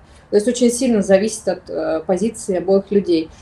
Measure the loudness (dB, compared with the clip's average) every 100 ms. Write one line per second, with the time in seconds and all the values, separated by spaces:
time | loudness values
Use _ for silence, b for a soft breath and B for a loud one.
0 | b b b 0 0 2 2 2 0 0
1 | 2 2 2 -4 -6 -6 -6 -6 -4 -4
2 | -2 -2 -2 -6 -4 -4 0 0 2 -2
3 | 2 0 0 -8